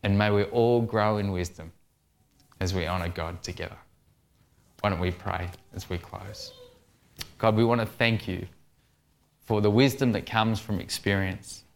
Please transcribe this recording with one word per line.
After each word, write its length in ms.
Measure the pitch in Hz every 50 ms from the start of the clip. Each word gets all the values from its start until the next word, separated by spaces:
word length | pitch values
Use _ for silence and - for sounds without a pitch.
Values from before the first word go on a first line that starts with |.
And 140 | - 104 98
may 140 | 101 104 104
we 140 | 101 101 101
all 360 | - - 120 117 117 120 120
grow 380 | 117 110 - 110 104 107 107 104
in 120 | 101 101
wisdom 400 | 95 90 90 87 - - 80 80 - _ _ _ _ _ _ _ _ _ _ _ _ _ _ _ _ _
as 140 | 95 87
we 140 | 92 92 85
honour 240 | 80 90 92 87 85
God 320 | 85 - 80 82 85 87
together. 340 | - - 90 - 90 87 - - - _ _ _ _ _ _ _ _ _ _ _ _ _ _ _ _ _ _ -
Why 80 | - 104
don't 100 | 98 82
we 120 | 90 90
pray 400 | 87 - - 98 92 90 87 90 90 - - _ -
as 160 | 107 - -
we 80 | 92 85
close? 540 | 80 - - 95 98 101 107 - - 523 523 494 - - - _ _ _ _ _ _ _ _ - - - -
God, 180 | - - 113 110
we 100 | 107 117
want 180 | 113 120 120
to 40 | 110
thank 400 | 107 - - 120 113 113 104 -
you 200 | - 110 - - - - _ _ _ _ _ _ _ _ _ _ _ _ _ _ _ _ _ _
for 160 | - 113 104
the 100 | 104 104
wisdom 400 | 101 117 135 139 123 - 135 123
that 120 | 110 101 -
comes 340 | - - 113 110 113 110 104
from 220 | - - 104 92
experience. 840 | - - - - - 101 101 98 95 92 95 - - - - - - _ _